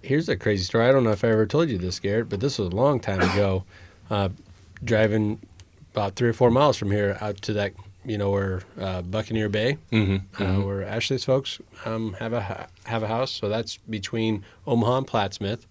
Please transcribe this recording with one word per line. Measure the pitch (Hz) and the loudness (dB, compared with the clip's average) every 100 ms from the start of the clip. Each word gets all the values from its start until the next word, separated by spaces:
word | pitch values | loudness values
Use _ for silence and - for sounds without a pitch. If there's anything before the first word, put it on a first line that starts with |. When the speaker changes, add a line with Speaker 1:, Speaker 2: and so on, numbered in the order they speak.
Speaker 1:
Here's | - 151 165 | 2 0 2
a | 98 | -2
crazy | - 101 | 0 0
story. | 92 113 120 | 0 2 6
I | |
don't | 135 | 6
know | 117 | 4
if | 104 | 2
I | 117 | 2
ever | 110 107 | 4 4
told | 147 165 | 2 0
you | 101 | 0
this, | 90 - | -4 -4
Garrett, | 101 107 113 | -2 -2 -2
but | 101 | -2
this | 135 131 | -2 -2
was | 95 | -2
a | 92 | 2
long | 135 131 | 2 2
time | - 95 | -2 0
ago. | 92 95 98 95 - - - - - | 0 2 2 0 -4 -18 -20 -20 -4
Uh, | 104 98 92 - - - - | -2 0 -4 -18 -20 -20 -12
driving | 120 110 110 110 107 113 - - - _ - | 0 2 4 2 0 -4 -10 -20 -20 _ -8
about | - 101 98 | -4 -4 0
three | 123 | 0
or | |
four | 113 123 | 4 4
miles | 117 147 120 | 6 4 2
from | 104 | 0
here | 104 101 98 | 2 0 -2
out | 107 98 | -6 -6
to | - | -4
that, | 104 101 - - - - | -2 -2 -6 -20 -18 -8
you | 107 | -2
know, | 101 | 0
where, | 98 98 92 - - | 0 0 -4 -8 -8
uh, | 95 92 | -6 -6
Buccaneer | 87 107 107 113 107 | -4 -4 -2 -2 0
Bay, | 104 113 147 - | 0 0 -2 0
Speaker 2:
Mm-hmm. | 110 98 98 98 - | 2 2 0 -4 -4
Speaker 1:
uh, | 95 | 0
Speaker 2:
Mm-hmm. | 98 | 0
Speaker 1:
where | 98 98 | 0 -4
Ashley's | 95 117 117 131 - | -4 -4 -2 -2 2
folks, | 131 135 - - - - | 0 0 -12 -16 -12 -6
um, | 113 113 95 | -4 -4 -6
have | 113 | -4
a | 117 | -4
ha-, | 98 98 - - - | -4 -8 -12 -16 -6
have | 117 | -4
a | 107 | -2
house. | 117 131 | -2 -2
So | - 104 | -4 -2
that's | 107 113 - - | -2 -4 -12 -8
between | 110 98 117 110 107 - - - | -8 -4 -2 0 -2 -6 -16 -2
Omaha | 120 113 127 | 2 2 0
and | 131 | 0
Plattsmouth | 117 98 - 101 107 - | -2 -2 -4 -6 -6 -10